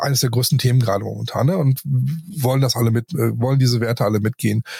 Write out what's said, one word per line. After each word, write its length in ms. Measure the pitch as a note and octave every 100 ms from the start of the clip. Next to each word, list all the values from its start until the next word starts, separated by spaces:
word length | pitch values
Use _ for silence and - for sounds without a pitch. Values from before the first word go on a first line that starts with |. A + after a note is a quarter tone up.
eines 200 | C#3 C3+
der 100 | C3
größten 260 | A#2 B2 C3
Themen 220 | B2+ B2+
gerade 240 | A2+ G2+
momentan, 420 | G#2+ G#2+ A2+ - C3
ne? 120 | F#3
Und 240 | C#3 C3 C#3+
wollen 760 | C3 B2+ D#3+ D#3+ D#3+ B2 C3+
das 140 | C3+ A#2
alle 140 | A#2
mit, 240 | A2+ A2+
äh, 260 | E3+ A2+ A#2
wollen 200 | B2 C#3
diese 200 | C3 A#2+
Werte 260 | A2+ A#2 G#2
alle 160 | G#2+
mitgehen. 420 | G#2+ - G#2+ G#2+ - -